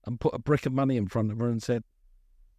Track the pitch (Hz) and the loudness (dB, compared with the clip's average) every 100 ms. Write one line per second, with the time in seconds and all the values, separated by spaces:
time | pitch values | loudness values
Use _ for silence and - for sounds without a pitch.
0 | - 120 - - 131 147 135 131 135 127 | -10 -2 -2 0 2 2 2 0 2 2
1 | 98 120 107 110 120 113 - 117 - _ | 0 0 0 0 0 -2 0 -2 -4 _
2 | _ - _ _ - | _ -20 _ _ -20